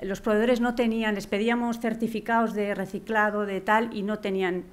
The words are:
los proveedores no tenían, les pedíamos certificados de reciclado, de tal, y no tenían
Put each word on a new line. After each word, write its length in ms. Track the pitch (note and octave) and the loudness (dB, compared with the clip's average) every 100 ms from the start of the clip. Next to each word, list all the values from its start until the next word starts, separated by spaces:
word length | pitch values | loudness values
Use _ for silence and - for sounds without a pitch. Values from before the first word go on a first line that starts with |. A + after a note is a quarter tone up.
los 200 | G3 F#3+ | -6 -4
proveedores 400 | A3+ G#3+ A#3 A#3+ | 0 2 4 2
no 140 | A#3+ A#3+ | 2 0
tenían, 400 | A#3 A3+ A3 G3+ | 0 2 0 -2
les 120 | G3+ | -2
pedíamos 520 | G3+ A3+ A#3+ A#3+ A#3 | 0 0 0 0 -2
certificados 720 | A3+ A3+ A3 A3 G#3+ A#3 A3+ | -2 -2 -2 -2 0 2 2
de 200 | G3+ G3+ | 0 -2
reciclado, 720 | F#3+ F#3+ G3+ - A3 G#3+ G#3 G3+ | -2 -4 -6 -2 2 2 2 -2
de 140 | F#3+ | -2
tal, 320 | F#3+ A3 A#3 | 2 2 2
y 100 | A3 | -4
no 160 | G3+ G#3+ | -4 -4
tenían 460 | G#3 F#3+ F3+ F3+ F3 | -2 0 0 -2 -4